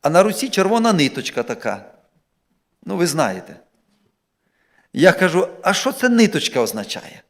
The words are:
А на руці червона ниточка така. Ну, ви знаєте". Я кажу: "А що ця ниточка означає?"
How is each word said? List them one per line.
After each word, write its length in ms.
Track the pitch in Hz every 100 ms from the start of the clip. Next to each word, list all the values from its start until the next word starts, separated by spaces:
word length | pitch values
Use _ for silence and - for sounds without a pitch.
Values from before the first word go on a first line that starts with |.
А 80 | 147
на 140 | 165
руці 260 | 202 208 262
червона 440 | 196 190 226 226
ниточка 500 | 190 139 - 127 -
така. 480 | 117 117 110 101 - _ _ _ _ _ _ _ _ _ -
Ну, 120 | 196
ви 100 | 170
знаєте". 480 | 151 123 92 - 69 _ _ _ _ _ _ _ _ _ _ _ _ _
Я 180 | - 175
кажу: 360 | - 185 165 175 -
"А 120 | 185
що 180 | 196 262
ця 180 | - 247
ниточка 500 | 233 220 170 - 131
означає?" 640 | 110 107 101 - - - _